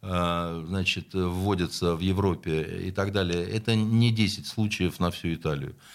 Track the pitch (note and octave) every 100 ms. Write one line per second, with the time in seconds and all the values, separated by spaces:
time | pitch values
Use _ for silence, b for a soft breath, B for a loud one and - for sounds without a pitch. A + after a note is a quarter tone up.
0 | F#2+ F2+ F2 F2 E2+ E2+ D#2+ F#2+ F#2 F#2
1 | - F#2+ F2+ F2+ G2 F#2 E2+ - F2 E2
2 | F#2+ F#2+ G2 E2 E2+ D#2 D#2+ F2+ F#2 F#2
3 | G2 G2+ F2 F2 F2+ A2 - A2 A2 A2+
4 | A#2+ A2+ G2+ - - - G#2 - F2+ -
5 | F2 - E2+ D#2+ D#2 C#2+ C#2 - B